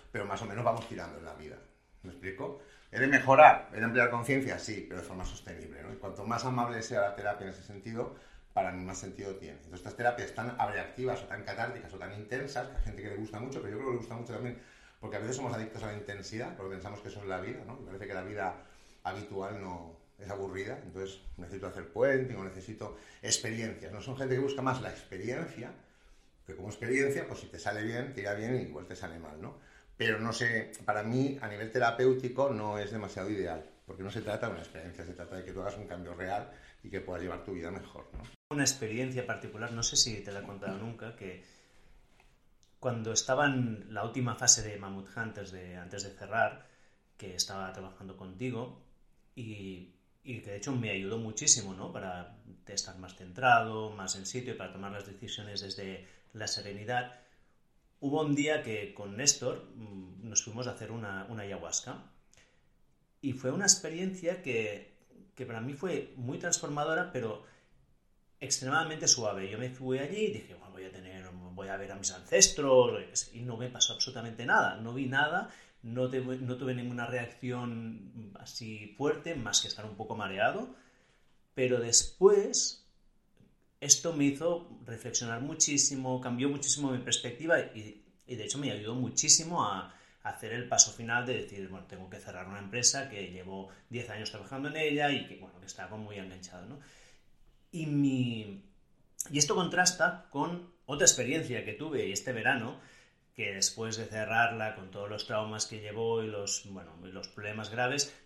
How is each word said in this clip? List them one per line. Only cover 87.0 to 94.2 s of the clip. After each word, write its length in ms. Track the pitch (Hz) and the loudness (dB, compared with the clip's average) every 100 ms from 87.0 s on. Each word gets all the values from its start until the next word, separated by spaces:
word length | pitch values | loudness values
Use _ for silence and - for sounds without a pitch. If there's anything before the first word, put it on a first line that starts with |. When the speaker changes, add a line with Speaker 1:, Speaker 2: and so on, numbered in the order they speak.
| 120 - 123 - 160 156 | 0 0 0 -2 4 4
Speaker 2:
y, 420 | - 110 107 - - _ - | 2 -8 -12 -16 -20 _ -10
y 100 | 123 | -6
de 80 | |
hecho 140 | - 139 | -4 -2
me 120 | 139 | -2
ayudó 240 | 104 104 | -2 -2
muchísimo 680 | 127 117 - 151 - 160 170 | -2 0 4 8 6 6 0
a, 300 | 107 95 92 - - - | 0 -2 -6 -14 -20 -12
a 60 | 113 | -10
hacer 220 | - 110 | -8 -6
el 160 | 120 - | -6 2
paso 240 | 123 - | 4 4
final 340 | - 117 120 123 | 2 -2 0 0
de 80 | 110 | -2
decir, 260 | - 101 95 | -4 -8 -10
"Bueno, 180 | 95 - | -10 -12
tengo 220 | 92 92 | -14 -12
que 100 | 98 | -12
cerrar 300 | - 92 92 | -10 -10 -8
una 120 | 101 | -10
empresa 480 | 98 120 117 135 135 | -6 4 4 4 0
que 200 | 104 90 | -8 -8
llevo 380 | 92 90 95 95 - - | -10 -10 -8 -10 -14 -10
diez 180 | 113 - | -8 -6
años 200 | 104 | -6